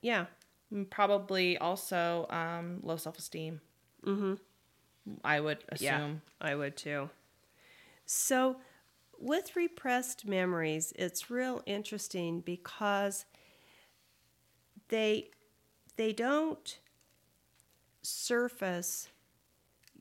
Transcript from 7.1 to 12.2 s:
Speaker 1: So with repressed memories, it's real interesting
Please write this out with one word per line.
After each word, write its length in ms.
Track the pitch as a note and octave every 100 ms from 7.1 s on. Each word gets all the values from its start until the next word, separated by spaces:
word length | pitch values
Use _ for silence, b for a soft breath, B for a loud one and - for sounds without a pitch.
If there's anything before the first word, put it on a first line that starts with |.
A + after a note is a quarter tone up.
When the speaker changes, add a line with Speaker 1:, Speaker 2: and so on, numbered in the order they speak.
| - _ _ _ B B B B B -
Speaker 1:
So 520 | - - B3+ C4 C4 B B B _ _ -
with 380 | A#3+ E4+ - F4
repressed 720 | E4+ E4+ C4 B3 B3+ - G3+
memories, 640 | F#3 F3+ E3+ D#3+ D#3 - -
it's 320 | F3+ - -
real 320 | A#3+ B3+ B3 -
interesting 760 | G3+ G#3 G#3 - F3+